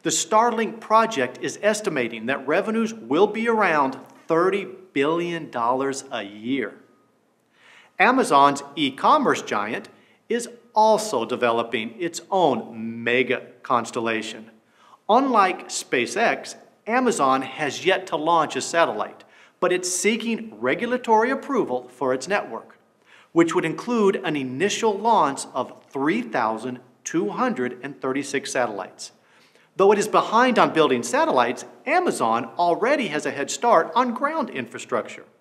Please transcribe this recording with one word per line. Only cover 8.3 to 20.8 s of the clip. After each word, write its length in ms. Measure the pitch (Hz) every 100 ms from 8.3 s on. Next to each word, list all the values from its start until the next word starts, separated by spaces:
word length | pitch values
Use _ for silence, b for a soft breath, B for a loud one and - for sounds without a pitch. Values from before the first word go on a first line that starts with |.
| 143 143 139 -
e-commerce 680 | 170 143 - 208 302 208 131
giant 480 | - 110 104 165 - b b b _
is 200 | 233 233 - _
also 500 | 220 220 214 - 127
developing 680 | 113 120 120 117 117 117 110 -
its 220 | 170 - -
own 760 | 190 160 117 110 113 113 113
mega 380 | 117 123 120 117 - -
constellation. 880 | - 123 113 123 113 110 107 117 110 _ b b b b -
Unlike 600 | 226 277 226 185 180 -
SpaceX, 880 | - - 131 117 202 220 135 - - - _
Amazon 580 | - 240 254 160 135 131
has 440 | 131 - 147 - 151
yet 220 | 185 185
to 80 | 160
launch 400 | 160 170 147 135
a 40 |
satellite, 600 | - 170 147 107 92 - - b b b
but 120 | 175
it's 160 | 180 180
seeking 720 | - 202 226 233 226 - 104
regulatory 680 | 123 165